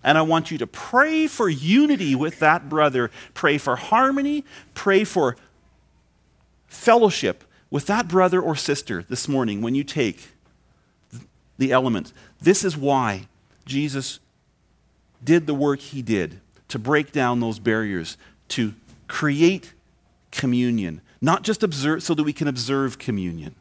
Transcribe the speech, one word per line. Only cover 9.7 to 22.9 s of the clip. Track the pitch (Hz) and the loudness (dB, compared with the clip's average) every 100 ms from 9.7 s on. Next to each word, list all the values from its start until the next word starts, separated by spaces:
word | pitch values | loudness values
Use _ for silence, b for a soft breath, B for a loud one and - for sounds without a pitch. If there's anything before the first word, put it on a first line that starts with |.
| 135 | -2
you | |
take | 139 156 113 - - _ _ _ _ _ _ _ _ - - _ _ - | -4 -2 -2 -4 -16 _ _ _ _ _ _ _ _ -20 -20 _ _ -4
the | 131 | 2
element. | 127 127 107 - b b b | 2 2 -2 -4 b b b
This | 147 202 | 2 2
is | 196 151 | 2 -2
why | 139 135 117 98 95 _ _ _ - | 0 0 0 -4 -10 _ _ _ -8
Jesus | 135 147 135 127 - _ _ _ _ _ _ _ _ _ _ | -4 -4 -4 -8 -12 _ _ _ _ _ _ _ _ _ _
did | 123 170 151 | 2 2 2
the | 143 | 0
work | 147 139 | 0 -2
he | - 139 | -6 -10
did, | 113 104 80 92 _ _ _ | -2 -2 -2 -8 _ _ _
to | - | -8
break | 110 151 143 | 0 0 0
down | 147 127 123 | -2 0 0
those | 117 104 | -2 -2
barriers, | 98 110 107 92 80 - b b _ | -2 0 -2 -6 -8 -14 b b _
to | - 110 104 _ - - | -4 -4 -6 _ -20 -12
create | - 151 143 170 190 - _ _ _ _ _ _ | -4 -2 2 2 2 -8 _ _ _ _ _ _
communion, | - 127 123 123 117 92 78 b b | -4 0 0 0 0 -4 -8 b b
not | 135 180 | 0 0
just | - 226 | 0 -2
observe, | 208 143 143 160 | -2 -2 -2 -2
so | - | -2
that | 156 | -2
we | 151 | -2
can | 143 147 | -2 -4
observe | 127 117 139 135 | -4 -2 -2 -2